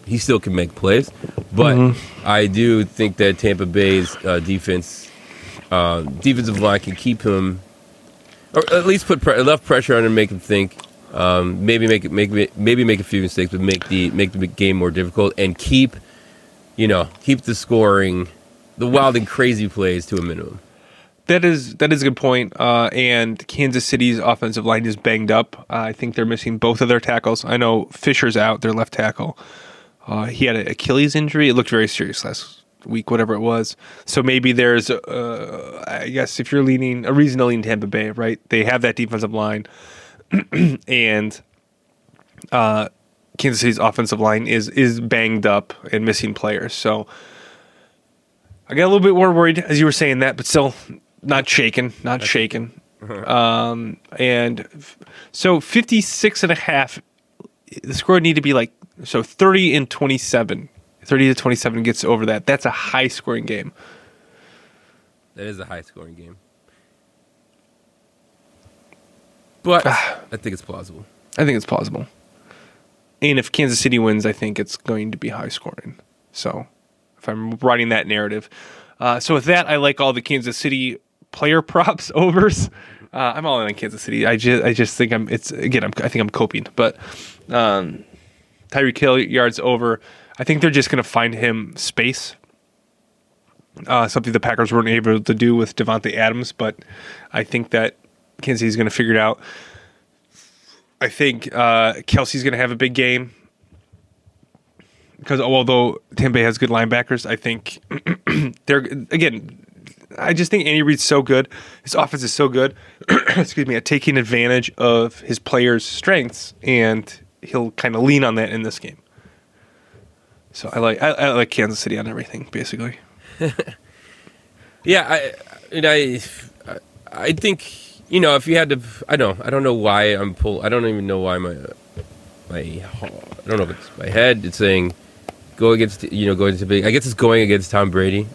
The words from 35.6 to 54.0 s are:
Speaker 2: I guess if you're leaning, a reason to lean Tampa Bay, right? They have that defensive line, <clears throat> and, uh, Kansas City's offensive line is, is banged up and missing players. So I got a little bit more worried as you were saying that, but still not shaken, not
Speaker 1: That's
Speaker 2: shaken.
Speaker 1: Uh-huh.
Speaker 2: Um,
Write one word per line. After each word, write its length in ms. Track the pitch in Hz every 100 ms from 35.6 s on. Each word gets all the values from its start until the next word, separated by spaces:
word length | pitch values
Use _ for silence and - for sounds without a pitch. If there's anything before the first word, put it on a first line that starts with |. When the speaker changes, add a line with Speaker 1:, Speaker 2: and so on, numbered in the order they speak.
| - - -
Speaker 2:
I 220 | 143 139
guess 300 | 131 123 -
if 100 | 123
you're 100 | 143
leaning, 420 | 135 131 131 123
a 80 | 117
reason 260 | 139 147 127
to 60 | 123
lean 140 | 117
Tampa 240 | 107 110 104
Bay, 240 | 107 107
right? 280 | 113 113 113 _
They 160 | 113
have 160 | 110 123
that 140 | 117 117
defensive 380 | 113 113 107
line, 320 | 110 107 107 107 - - - - - _
<clears throat> 560 | 190 - 151 170 131 -
and, 520 | 127 113 107 107 - _ _ _ _ _ _ _ _ _ _ -
uh, 360 | 127 110 107 107 - _ _ _ -
Kansas 240 | 139 117
City's 180 | 120 113
offensive 400 | 113 117 113 110
line 260 | 110 107 117
is, 220 | 113 107
is 280 | - 127 117
banged 440 | 117 120 113 110 104
up 280 | 101 - - -
and 140 | 107 110
missing 260 | 104 110
players. 400 | 104 104 107 113
So 340 | - 113 107 - - - - - - _ _ _ _ _ _ _ _ _ - -
I 60 |
got 100 | 135
a 40 | 185
little 120 | 202
bit 140 | 190
more 160 | 180 185
worried 260 | 170 165 165
as 200 | 175 151
you 60 |
were 80 | 156
saying 280 | - 147 131
that, 160 | 135 123
but 80 | 123
still 280 | 160 135 - - - _ _
not 260 | 139 139 131
shaken, 440 | - 113 127 123 -
not 160 | 120 127
Speaker 1:
That's 100 | 110
Speaker 2:
shaken. 500 | 120 110 - 117 - _ _
Speaker 1:
Uh-huh. 280 | 107 101 -
Speaker 2:
Um, 600 | 120 117 113 117 117 113 -